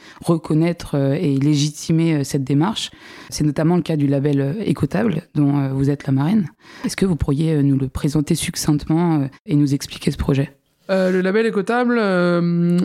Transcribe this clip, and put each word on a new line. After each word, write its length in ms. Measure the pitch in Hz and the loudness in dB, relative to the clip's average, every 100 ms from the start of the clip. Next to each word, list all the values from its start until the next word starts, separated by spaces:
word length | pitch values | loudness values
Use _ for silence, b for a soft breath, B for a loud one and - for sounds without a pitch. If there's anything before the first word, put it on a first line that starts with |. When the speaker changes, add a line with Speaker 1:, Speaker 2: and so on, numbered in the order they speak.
| B B | B B
Speaker 1:
reconnaître, 720 | - 165 - 156 170 170 - 143 | -2 -2 0 0 0 -2 -4 -2
euh, 180 | 139 | 0
et 240 | 139 143 135 | 0 0 0
légitimer, 800 | 143 147 151 147 - 165 165 151 | 2 2 0 -4 0 2 2 0
euh, 80 | |
cette 200 | 135 147 | -2 -4
démarche. 460 | 135 143 175 220 - B B B B | 0 0 0 -2 -8 B B B B
C'est 140 | - | -2
notamment 320 | 151 139 160 180 | -2 0 0 0
le 80 | |
cas 120 | 151 160 | 0 0
du 120 | 139 | 0
label, 340 | 139 143 139 | 0 0 0
euh, 120 | 139 214 202 | -2 -4 -4
Écotable, 560 | 135 143 185 233 156 - 151 | -4 -2 -2 -2 -2 -4 0
dont, 240 | 143 143 | 2 2
euh, 100 | 135 | 0
vous 220 | 135 139 | 0 0
êtes 160 | 143 - | -2 0
la 60 | |
marraine. 340 | 135 147 220 156 _ B B | 0 2 0 -2 _ B B
Est-ce 120 | 208 - | -8 -2
que 100 | 190 | 0
vous 100 | 156 | 0
pourriez, 380 | - 139 160 | 0 0 2
euh, 80 | 156 | 2
nous 160 | 139 131 | 2 2
le 120 | 131 | 0
présenter 440 | - 147 151 147 | -2 0 0 0
succinctement, 880 | 165 - - - 147 - 160 175 156 | -2 -2 -4 0 0 2 0 2 0
euh, 60 | 135 B - | -2 B -2
et 100 | 147 | 2
nous 200 | 143 139 | 2 0
expliquer 340 | - - - | -4 -6 -4
ce 80 | 139 | -2
projet ? 400 | - 135 147 - _ _ - | -2 0 -2 -8 _ _ -4
Speaker 2:
Euh, 180 | 190 185 | 0 0
le 120 | 185 | 0
label 260 | 185 208 226 | 0 0 0
Écotable, 500 | 208 185 240 247 240 | -2 -2 0 0 0
euh, 760 | 208 180 175 175 175 170 170 175 | 2 2 2 2 0 2 2 2